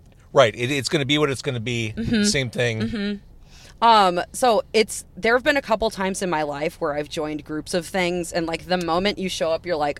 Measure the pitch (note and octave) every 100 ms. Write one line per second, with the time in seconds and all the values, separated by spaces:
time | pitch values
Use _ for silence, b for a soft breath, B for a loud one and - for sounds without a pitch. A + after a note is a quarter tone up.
0 | - - - D3+ A#2+ G#2+ B2 C#3+ A#2+ E3
1 | C3 D3 D3 C3 - B2 A2 A#2+ A2 G#2+
2 | A3+ A3+ G#3 D3 B2+ - A#2+ A2 A3+ A3
3 | G3+ G3+ - - B B B B A#3 A3
4 | F#3+ F3 - - B3+ G#3 - A3 G#3+ -
5 | - - G3+ A#3+ B3 C#4+ - A3 A3+ -
6 | F#3+ F#3+ F#3 D#3 D3+ C#3+ D#3 - E3 D3
7 | D3 - D3+ D3+ C#3 D3+ D3 F#3 E3 G3
8 | F3 F3+ E3+ F3 E3 E3 D#3+ F3+ E3+ E3+
9 | G3 - F#3 - E3 E3 F3 D#3+ D3